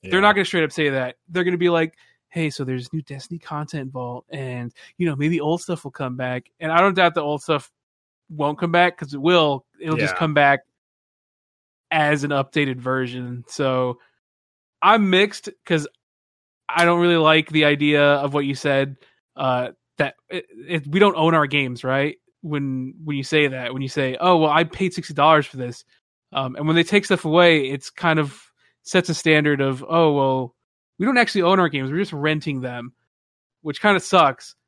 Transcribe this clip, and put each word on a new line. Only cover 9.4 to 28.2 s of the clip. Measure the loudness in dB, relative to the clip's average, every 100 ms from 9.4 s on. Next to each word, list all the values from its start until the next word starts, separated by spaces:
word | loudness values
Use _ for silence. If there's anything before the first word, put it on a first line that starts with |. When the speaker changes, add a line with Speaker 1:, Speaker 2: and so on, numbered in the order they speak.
| 4 0 _ _
Speaker 1:
It'll | -6 -2
just | -2
Speaker 2:
Yeah. | 0
Speaker 1:
come | 0 4
back | 4 4 _ _ _ _ _ _ _ _ _ _ _ _ _
as | 0 2 2
an | 0
updated | -2 -2 -2 -2 -4
version. | -4 -2 -4 -6 -10 -12 -12
So | -4 -2 0 -2 -6 _ _ _ _ _ _ _ _
I'm | 4 4 4
mixed, | 2 2 -4 -16 -18 -2
'cause | -2 -2 _ _ _ _ _ _ _ -6
I | 2 4
don't | 4
really | 4 4
like | 6 4 2
the | 2 2
idea | 2 2 4
of | 4 2 0
what | -2 -4
you | -4
said, | 0 0 -2 -8 _ _ _ -6
uh, | -2 -2 -4 -10 _ -6
that | -6 -6 _
it, | -12 -12 -20 -6
it, | -6 -2
we | 2
don't | 2 4
own | 2
our | 2 2
games, | -2 -2 -6
right? | -4 -2 -2 -6 _ _
When, | -8 -6 -4 -6 -8 -10
when | -8 -6
you |
say | 0 0 0
that, | -2 -8
when | -8
you | -6
say, | -4 -4 0
"Oh, | 2 4
well, | 4
I | 2
paid | 0 -2 -4
sixty | -4 -8
dollars | 2 4 4 2
for | -8
this." | -10 -12 _ _ _ _ _
Um, | -8 -6 -4
and | 0
when | 0
they |
take | 2 0 0
stuff | -4 2
away, | 4 6 4 0
it's | -6 -10
kind | -4 0
of | 0